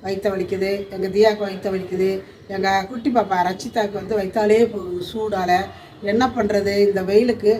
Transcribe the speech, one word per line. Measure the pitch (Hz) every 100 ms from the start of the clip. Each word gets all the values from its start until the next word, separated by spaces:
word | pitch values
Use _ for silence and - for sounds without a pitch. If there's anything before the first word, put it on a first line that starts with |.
| -
வயித்த | 196 208
வலிக்குது, | 190 180 190 190 196 202 190
எங்க | 190 190
தியாக்கு | 220 208 202
வயித்த | 190 208 190
வலிக்குது, | 185 185 190 190 - - - 190
எங்க | 190 196 190
குட்டி | 247 285 247
பாப்பா | 202 180 180
ரச்சிதாக்கு | 190 247 240 208 202
வந்து | 190 220
வயித்தாலே | 190 220 214 220 233
போகுது | 208 180 180 -
சூடால. | 226 214 202 180 180 196 - - - 202
என்ன | 214 254 247
பண்றது | 208 214 202 202 202
இந்த | 190 185
வெயிலுக்கு? | 202 240 220 208 220